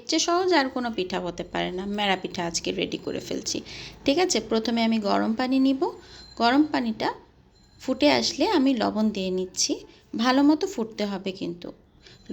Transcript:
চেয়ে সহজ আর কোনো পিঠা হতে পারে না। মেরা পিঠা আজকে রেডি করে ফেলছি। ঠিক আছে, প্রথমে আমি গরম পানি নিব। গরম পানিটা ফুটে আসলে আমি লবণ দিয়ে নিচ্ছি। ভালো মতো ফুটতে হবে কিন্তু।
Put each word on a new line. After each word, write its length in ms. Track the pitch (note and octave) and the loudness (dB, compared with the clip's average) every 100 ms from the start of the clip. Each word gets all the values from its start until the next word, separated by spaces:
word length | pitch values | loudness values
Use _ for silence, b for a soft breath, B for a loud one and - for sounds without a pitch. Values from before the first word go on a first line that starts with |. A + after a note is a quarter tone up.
| - | 0
চেয়ে 140 | D#4+ | 0
সহজ 320 | D#4+ E4+ F#4+ | 2 2 4
আর 160 | E4 C4 | 2 2
কোনো 240 | C4 A#3+ | -2 -4
পিঠা 280 | A3+ F3+ F#3 | -4 -4 -4
হতে 220 | F3+ F3 | -6 -8
পারে 280 | E3+ F3 F3 | -6 -4 -4
না। 160 | F3+ G3+ | -4 -6
মেরা 300 | G#3 G3+ F#3 | -2 0 0
পিঠা 300 | F#3 - E3+ | -2 -4 -4
আজকে 260 | - F3+ | -4 -4
রেডি 260 | F#3 F#3 - | -2 -2 -4
করে 220 | - - | -6 -6
ফেলছি। 420 | - - - - - B B B | -6 -8 -6 -8 -8 B B B
ঠিক 140 | - C#4+ | 0 2
আছে, 220 | F#4 A#3 | 2 0
প্রথমে 440 | - A3+ A3+ A#3 | 0 -2 0 0
আমি 140 | A3+ A3+ | 2 2
গরম 360 | G3+ G3 G#3 | 2 0 0
পানি 240 | A3+ B3+ C4+ | -2 0 2
নিব। 320 | C4+ C4+ F#4+ - B B B - | 2 2 -2 -4 B B B 0
গরম 240 | A#3 C4+ | 4 6
পানিটা 520 | D4+ C#4 A#3+ A3 B3+ - - _ _ _ _ - | 4 2 -2 -2 -4 -6 -14 _ _ _ _ -10
ফুটে 300 | - B3+ D4 | -4 2 4
আসলে 360 | B3+ A3+ - F#4 | 4 2 0 2
আমি 280 | F4+ C4 | 4 4
লবণ 360 | A#3+ G3+ G3+ A3 | 2 0 2 0
দিয়ে 200 | G3+ F#3 | 0 -2
নিচ্ছি। 540 | F#3 F#3 - - A4 - B B G#3 | -2 -4 -4 -2 -4 -8 B B -2
ভালো 260 | B3 B3+ | 2 6
মতো 240 | C#4+ D#4 F#4+ | 6 4 0
ফুটতে 400 | - A3 - G#3 | -4 -6 -4 -4
হবে 260 | F#3+ G3 | -4 -6
কিন্তু। 400 | F#3 F3 E3+ - - _ _ B B - | -6 -8 -8 -12 -16 _ _ B B -14